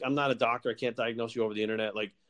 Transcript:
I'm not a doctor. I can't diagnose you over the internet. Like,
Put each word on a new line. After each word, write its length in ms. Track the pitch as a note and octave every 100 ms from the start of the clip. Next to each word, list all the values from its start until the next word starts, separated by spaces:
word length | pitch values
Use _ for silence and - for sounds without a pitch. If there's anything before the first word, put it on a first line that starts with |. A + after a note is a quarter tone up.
| C3
I'm 100 | C#3+
not 160 | C#3
a 40 | A#2
doctor. 340 | A#2 A#2+ A#2+
I 40 | A2+
can't 200 | B2 A#2
diagnose 400 | A#2 A#2 A#2 A#2+
you 80 |
over 100 | A2 G#2+
the 80 |
internet. 320 | G#2+ A2 A2 G#2+
Like, 180 | G#2 -